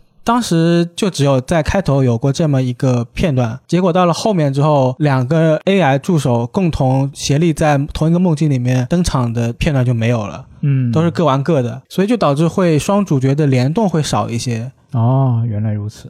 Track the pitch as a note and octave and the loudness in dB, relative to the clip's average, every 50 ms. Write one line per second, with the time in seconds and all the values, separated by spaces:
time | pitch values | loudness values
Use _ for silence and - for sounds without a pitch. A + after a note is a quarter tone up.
0 | - _ _ - - A#3 A#3 B3 A3+ - F3 E3 E3 E3+ E3+ E3+ E3+ E3+ - - | -20 _ _ -6 -2 -2 0 0 0 0 0 2 2 2 2 2 0 -2 -4 -4
1 | A3+ F#3+ - - C#3 C#3 C3+ C3 B2+ - F3 E3 D3 - - G3+ F#3 - C#3 C#3 | -4 -2 -2 0 0 2 2 0 0 0 -2 -2 0 0 -2 0 0 0 0 2
2 | C3 B2 A#2 A2+ - C#3 C3+ - E3+ D3+ C#3 C3 C3 B2+ A#2+ - - C3 B2 B2 | 2 2 0 0 0 -2 0 0 0 0 0 0 0 -2 -4 -2 0 0 0 0
3 | A#2 - - - G3 E3+ C3+ B2+ B2 A2 A2+ - - - E3+ F3 F#3 F#3 D#3+ F#3 | -2 -6 -4 -2 -2 0 0 0 -2 -2 -4 -10 -6 -2 -2 0 0 2 2 2
4 | F3+ E3+ D#3 - - A3+ G#3 E3+ D3+ C#3 C3+ C#3+ D3 D#3 D3+ C#3 C3 B2+ B2+ - | 2 2 0 0 -2 0 0 0 0 0 0 0 2 2 2 2 2 0 0 0
5 | D3+ D3 C3+ C3 B2 B2 E3 D#3+ E3 D#3+ D3+ - - F#3 G3 G3 E3 C#3 C3+ C#3 | 0 0 2 0 0 0 2 2 2 2 2 0 0 0 2 2 2 2 2 0
6 | - - F3+ D3+ - C3+ A#2+ A#2 A#2+ A#2+ - G#3 F#3 E3 - - C#3 C3 C3 C3+ | 0 0 0 0 2 0 0 0 -2 -2 -2 -2 0 0 0 0 0 0 2 0
7 | C#3 C#3 C#3+ - - - C#3 D3 E3+ E3+ D3 - E3 D3+ D3 C#3 C#3+ - - - | 0 -2 -6 -6 -4 -2 0 2 2 0 0 0 0 2 2 0 0 -4 -4 -2
8 | D#3 D#3+ E3+ F3 F#3+ F3+ D#3 D3 D#3+ D3+ C#3 B2+ B2 B2 B2+ C3 - - F3 F3+ | 0 2 2 2 2 2 0 0 0 0 0 0 0 0 0 0 0 0 0 0
9 | E3+ - - C3+ A#2+ A#2 A2+ A#2+ A#2 A#2 A#2 - - E3 C#3+ C3 B2 B2+ B2 A2+ | 0 0 0 0 -2 -2 -2 -2 -4 -4 -4 -4 -2 -2 0 0 0 0 0 0
10 | A2+ A#2 B2 A2+ G#2 F2+ D2+ B2+ - - - - - C#3+ C#3 C3+ B2+ A#2+ A2+ D#3 | 0 0 0 -2 -4 -8 -10 -14 -16 -20 -10 -4 -2 0 0 0 0 0 0 0
11 | E3 E3+ - - E3+ C#3+ C3 C#3 C3+ F3+ E3 C#3 A#2+ A#2 A#2+ C3 - _ - - | 0 0 0 0 0 2 0 0 0 0 0 0 0 -2 -6 -10 -14 _ -4 -2
12 | F#3+ G#3 B3 G3+ F#3 D3 C#3 C#3+ E3 E3 - G3+ F#3 E3+ D#3 C#3+ - - G3 G#3 | 0 0 0 0 0 0 2 2 0 0 0 0 2 2 2 2 0 0 0 0
13 | G3+ - D#3 C3 B2+ C3+ C#3 D3+ D#3 C#3+ B2+ B2 B2 C#3 E3 A#3 A3 F#3 E3+ D#3+ | 0 0 0 0 2 0 0 2 2 2 2 2 0 0 0 0 0 0 0 -2
14 | C#3+ - - G#2+ G#2+ A2 A#2 A#2 - B2 A2+ A2 A#2 C3+ - _ _ _ - A#2+ | -2 -2 -2 -2 -2 -4 -6 -6 -4 -4 -6 -6 -8 -10 -14 _ _ _ -2 0
15 | A2+ B2 C3 C3+ C3+ C3 A#2+ A2+ A#2 A#2 G#2+ G#2 G#2+ A2 G#2+ G#2 G#2 G#2+ - - | 2 2 2 2 2 0 0 0 -2 -2 -4 -4 -4 -4 -4 -4 -6 -8 -12 -14
16 | - | -18